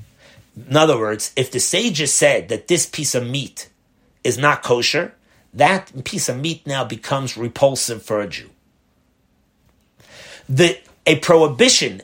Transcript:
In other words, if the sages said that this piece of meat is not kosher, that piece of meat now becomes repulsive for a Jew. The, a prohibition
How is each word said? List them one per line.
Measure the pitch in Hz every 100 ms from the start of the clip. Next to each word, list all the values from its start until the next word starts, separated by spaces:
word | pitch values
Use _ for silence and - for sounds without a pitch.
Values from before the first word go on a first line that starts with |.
| - _ _ _ _ - 131
In |
other | 147 156 123
words, | 107 107 - -
if | 123
the | 123
sages | - 180 233 151 147
said | - 147 117 82
that | 113 -
this | 170 -
piece | - 143
of | 127 117
meat | 139 120 - - _ _ _ _ _
is | 127 120
not | 147 147
kosher, | - 120 117 143 - _ _ _ _
that | 104 147 190 - 135
piece | - 190 -
of | 127
meat | 160 156 143
now | 139
becomes | 117 113 - 139 131 107
repulsive | 120 - 139 131 - 110
for | - 107
a | 101
Jew. | - - _ _ _ _ _ _ _ _ _ _ _ _ _ _ _ _ - - - -
The, | 135 170 - _ _ -
a | 156
prohibition | - 165 156 123 254 - 131 95